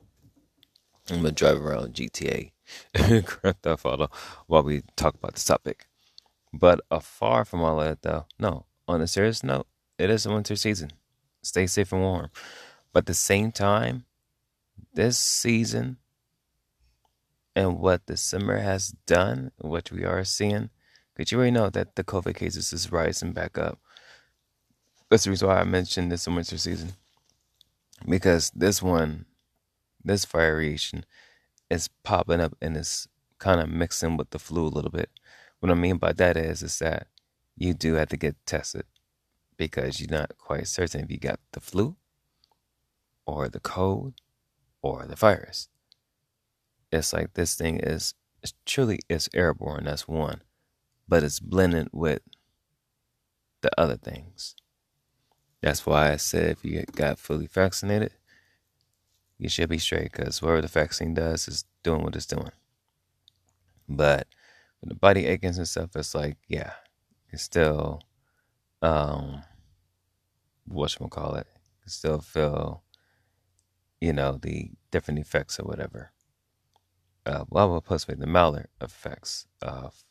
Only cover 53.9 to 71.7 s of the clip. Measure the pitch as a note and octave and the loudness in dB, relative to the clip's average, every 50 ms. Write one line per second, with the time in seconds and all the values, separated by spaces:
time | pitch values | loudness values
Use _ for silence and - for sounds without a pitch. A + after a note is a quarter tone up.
53.9 | A#1+ A1+ - - - - D2+ F2+ - - - - - _ _ _ _ _ _ _ | 2 -2 -6 -10 -12 -12 -14 -18 -16 -14 -14 -14 -16 _ _ _ _ _ _ _
54.9 | _ _ _ _ _ _ _ _ _ _ _ _ _ - - D2 D2 - - D#2 | _ _ _ _ _ _ _ _ _ _ _ _ _ -2 0 0 0 0 2 2
55.9 | D2+ D2+ D2+ D2 D2 D2+ - - - E2+ E2 E2 D#2+ - - D#2 D#2+ D#2+ - - | 4 6 6 4 4 0 -2 -2 0 0 0 0 0 -2 -4 -6 -6 -6 -6 -6
56.9 | - - D2 C#2+ - - - - D2+ D2+ D2+ - - F#2+ F#2+ F#2+ - - - G2+ | -4 -2 -2 -2 -2 -4 -6 -6 -4 -4 -4 -2 0 2 2 2 0 -2 -4 -2
57.9 | G#2 G#2+ G#2+ - - _ _ _ _ _ _ _ _ _ _ _ _ _ _ _ | 0 0 0 -2 -6 _ _ _ _ _ _ _ _ _ _ _ _ _ _ _
58.9 | _ _ _ _ _ _ _ _ _ - - D#2+ - - E2+ E2 E2 D#2+ - - | _ _ _ _ _ _ _ _ _ -8 -6 -4 -2 -2 0 0 0 -2 -2 -2
59.9 | F2 E2 D#2 - - - - - - - D#2+ D#2+ E2 D#2+ D#2 E2 - D#2+ D2+ D2+ | -2 -2 -2 -4 -6 -6 -6 -6 -6 -4 0 2 2 2 2 0 2 0 0 0
60.9 | - - E2 E2 E2 D#2+ E2 E2 D#2+ D#2+ - - D2 D2+ - _ _ _ - E2+ | -2 -6 -4 -4 -2 -2 0 0 -2 -2 -4 -6 -8 -8 -10 _ _ _ -2 0
61.9 | D#2+ D#2 D#2 D2+ D2+ D#2 - - - D2 D2+ - - _ _ _ _ _ _ _ | 0 0 0 -4 -6 -6 -8 -6 -6 -6 -6 -10 -14 _ _ _ _ _ _ _
62.9 | _ _ _ _ _ _ _ _ _ _ _ _ _ _ _ _ _ _ _ - | _ _ _ _ _ _ _ _ _ _ _ _ _ _ _ _ _ _ _ -6
63.9 | C#2+ C#2+ D2+ C#2+ C#2 C2+ - _ _ _ _ _ - _ _ _ _ _ - - | 0 2 4 4 4 4 0 _ _ _ _ _ -20 _ _ _ _ _ -14 -12
64.9 | - - - G2+ G2 G2 E2 C2 F#2 F#2 F#2+ F#2 F2 F2+ E2+ - - E2+ E2 E2+ | 0 6 6 8 8 6 4 2 0 0 0 -2 -2 -2 -4 -6 -4 -6 -6 -6
65.9 | - D#2 D2 - - D2+ D2 D2 C#2+ - _ - - D#2 - - - - - _ | -6 -8 -8 -6 -4 -4 -4 -4 -6 -8 _ -6 -6 -6 -6 -8 -12 -18 -20 _
66.9 | _ _ _ _ _ _ _ _ - E2 - - - F2 D#2+ D2+ D2+ D2+ D2+ D2 | _ _ _ _ _ _ _ _ -12 -12 -8 -2 2 4 4 4 4 0 -2 -4
67.9 | D2+ D2+ - _ _ _ _ _ _ _ _ _ _ _ _ _ _ - D#2+ E2 | -6 -8 -14 _ _ _ _ _ _ _ _ _ _ _ _ _ _ 0 2 2
68.9 | D#2+ D2+ D2 D2 D2 D2 C#2+ C#2+ C#2 C#2+ D2+ - _ - _ _ _ _ _ _ | 2 2 2 0 -2 -4 -6 -8 -10 -12 -14 -18 _ -20 _ _ _ _ _ _
69.9 | _ _ _ _ _ _ _ _ _ _ _ _ _ _ - - - D2+ C#2+ - | _ _ _ _ _ _ _ _ _ _ _ _ _ _ -16 -8 -4 -2 -2 -2
70.9 | - - D2 - - - D2 D2 C#2+ C#2+ - _ _ _ _ _ | -2 -6 -8 -10 -8 -8 -6 -6 -6 -6 -8 _ _ _ _ _